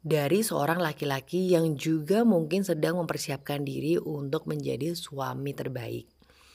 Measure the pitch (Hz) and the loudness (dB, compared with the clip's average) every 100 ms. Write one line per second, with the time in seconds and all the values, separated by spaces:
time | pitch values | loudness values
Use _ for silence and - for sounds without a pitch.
0 | 156 151 143 190 220 156 143 170 165 151 | 0 2 4 2 2 0 0 0 -2 -2
1 | 143 135 - 180 185 170 165 143 160 160 | -4 -4 -2 -2 4 4 4 0 0 0
2 | 147 202 233 175 156 185 190 156 160 180 | 2 4 6 4 2 0 0 0 2 0
3 | 160 156 - 139 - 143 139 135 139 170 | -2 -4 -4 -6 -4 -4 -4 -4 0 0
4 | 170 147 139 156 156 151 139 123 151 170 | 0 -6 -4 -4 -2 -4 -4 -2 -4 -6
5 | - 135 131 131 139 - 135 127 113 120 | -8 -6 -6 -4 -6 -6 -6 -6 -6 -8
6 | - _ _ _ - | -10 _ _ _ -20